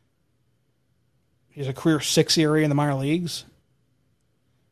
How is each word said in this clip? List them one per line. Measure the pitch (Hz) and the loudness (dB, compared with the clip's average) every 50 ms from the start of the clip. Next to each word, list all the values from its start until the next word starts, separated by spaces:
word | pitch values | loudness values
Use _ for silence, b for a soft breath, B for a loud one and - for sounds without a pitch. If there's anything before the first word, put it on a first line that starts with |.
| _ _ _ _ _ _ _ _ _ _ _ _ _ _ _ _ _ _ _ _ _ _ _ _ _ _ _ _ _ _ | _ _ _ _ _ _ _ _ _ _ _ _ _ _ _ _ _ _ _ _ _ _ _ _ _ _ _ _ _ _
He | - 147 | -14 -10
has | 139 131 | -8 -8
a | 131 | -6
career | - - 165 160 143 | -2 0 0 2 2
six | - - - 170 156 - - | 0 0 2 2 2 2 2
E | 170 156 | 2 2
R | 151 151 | 2 2
A | 156 156 | 2 2
in | 147 | 2
the | 143 | 2
minor | 143 147 147 139 | 2 0 0 0
leagues. | 135 135 143 156 180 175 156 - - - - _ _ _ _ _ _ _ _ _ _ _ _ _ _ _ _ _ _ _ _ _ _ _ _ | -2 -2 -2 -2 -2 -4 -6 -8 -10 -14 -16 _ _ _ _ _ _ _ _ _ _ _ _ _ _ _ _ _ _ _ _ _ _ _ _